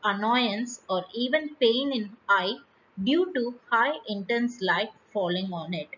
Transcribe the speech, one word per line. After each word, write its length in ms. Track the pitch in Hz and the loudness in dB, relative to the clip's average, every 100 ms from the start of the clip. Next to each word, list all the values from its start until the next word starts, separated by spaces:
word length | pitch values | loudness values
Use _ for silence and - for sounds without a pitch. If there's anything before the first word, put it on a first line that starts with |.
annoyance 760 | 208 202 220 247 233 202 240 - - | -2 0 2 2 2 -2 -6 -10 -4
or 140 | 185 - | -4 -2
even 400 | 226 247 302 302 - | -4 0 0 -2 2
pain 360 | 233 240 277 | 4 4 0
in 240 | 254 208 226 - | -2 -4 -8 2
eye 280 | 196 185 254 - _ _ - | 2 2 -4 -12 _ _ -4
due 300 | 196 330 359 | 2 2 2
to 260 | 277 240 240 - | -2 -4 -6 0
high 240 | 233 262 311 - | 2 2 0 -6
intense 520 | 202 190 240 240 - | -6 -2 0 0 0
light 320 | 185 170 220 - _ | 0 0 -2 -8 _
falling 400 | 214 175 180 196 | -2 0 -2 -4
on 220 | 175 160 | -6 -6
it. 140 | 175 151 | -8 -8